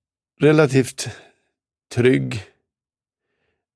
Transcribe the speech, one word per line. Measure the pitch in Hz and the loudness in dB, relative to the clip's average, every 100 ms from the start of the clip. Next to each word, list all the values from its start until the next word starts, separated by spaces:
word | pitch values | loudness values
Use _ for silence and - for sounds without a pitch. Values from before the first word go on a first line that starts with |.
| _ _ _ _ | _ _ _ _
Relativt | 143 156 151 131 131 - - - _ _ _ _ _ _ _ | 2 2 2 0 -2 -6 -14 -14 _ _ _ _ _ _ _
trygg. | - 123 139 131 123 - _ _ _ _ _ _ _ _ _ _ _ _ | -2 0 0 -4 -10 -14 _ _ _ _ _ _ _ _ _ _ _ _